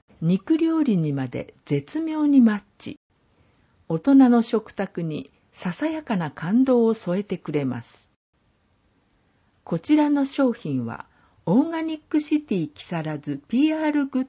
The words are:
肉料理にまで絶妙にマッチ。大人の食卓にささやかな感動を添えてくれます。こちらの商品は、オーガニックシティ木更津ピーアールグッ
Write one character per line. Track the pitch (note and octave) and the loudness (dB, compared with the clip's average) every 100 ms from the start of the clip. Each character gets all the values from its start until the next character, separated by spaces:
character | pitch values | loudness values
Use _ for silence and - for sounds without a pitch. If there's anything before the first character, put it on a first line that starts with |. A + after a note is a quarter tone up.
| _ _ | _ _
肉 | D#3+ F#3+ - D#4+ | -2 -2 0 0
料 | E4 D#4+ | 0 0
理 | C#4+ F#3+ | 0 0
に | D#3 | 0
ま | C#3 B2+ | -4 -6
で | B2 - - - | -8 -12 -16 -4
絶 | C#3+ C#3+ D#4 | -4 -4 -6
妙 | D#4+ D#4 D4 | -6 -2 4
に | C#4 | 6
マ | A3+ G#3 | 6 2
ッ | - _ | -6 _
チ。 | - - _ _ _ _ _ _ _ _ - | -16 -16 _ _ _ _ _ _ _ _ -8
大 | E3 | -2
人 | C#4 C#4 B3+ | 4 8 8
の | A#3+ | 6
食 | A3+ G#3+ A3 | 2 -2 -4
卓 | - F#3+ - | -8 -8 -6
に | E3 D3+ - _ _ | -6 -8 -10 _ _
さ | - F3+ | -10 -8
さ | E3+ D4+ | -4 -4
や | D#4 | -6
か | D4+ G3+ | -4 -4
な | D#3 | -4
感 | - D#3+ A3+ | -6 -2 2
動 | C4 B3 A3+ | 4 4 2
を | A3 | 0
添 | - F#3 | -2 -4
え | |
て | G#3 F#3 | -4 -8
く | - | -4
れ | D3+ C3+ | -4 -4
ま | A#2 | -6
す。 | - - - _ _ _ _ _ _ _ _ _ _ _ _ _ _ _ | -10 -20 -20 _ _ _ _ _ _ _ _ _ _ _ _ _ _ _
こ | - E3+ | -8 -8
ち | - D4+ | 2 2
ら | D4 | 4
の | C#4+ C#4 | 2 0
商 | - C4 | 0 0
品 | A3+ D#3+ C3 A#2 | 0 -4 -4 -4
は、 | - - _ _ _ - | -8 -14 _ _ _ 0
オ | G#3 | 2
ー | E4 | 2
ガ | E4 | -2
ニ | D#4+ | -6
ッ | D#4 _ | -8 _
ク | D4+ | -4
シ | D4+ D4+ | 0 -2
テ | D4 G3 | -2 -4
ィ | D3+ | -4
木 | - | -8
更 | - E3+ D#3 D3 | -10 -6 -6 -8
津 | D3 C#3 - | -8 -10 -4
ピ | A#3 D#4 | 0 2
ー | D#4 | 0
ア | |
ー | D#4 | -2
ル | D4 C#4 | -2 -2
グ | |
ッ | B3+ | -4